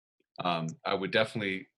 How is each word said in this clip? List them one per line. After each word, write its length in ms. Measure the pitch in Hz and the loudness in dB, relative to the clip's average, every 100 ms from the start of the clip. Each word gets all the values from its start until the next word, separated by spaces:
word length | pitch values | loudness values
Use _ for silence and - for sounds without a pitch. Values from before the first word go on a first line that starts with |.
| _ _ _ - | _ _ _ -4
Um, 220 | 90 85 80 80 | 0 0 -2 -4
I 80 | - | -2
would 200 | 98 95 | 0 2
definitely 540 | 107 110 110 101 95 92 | 2 2 0 -4 -4 -8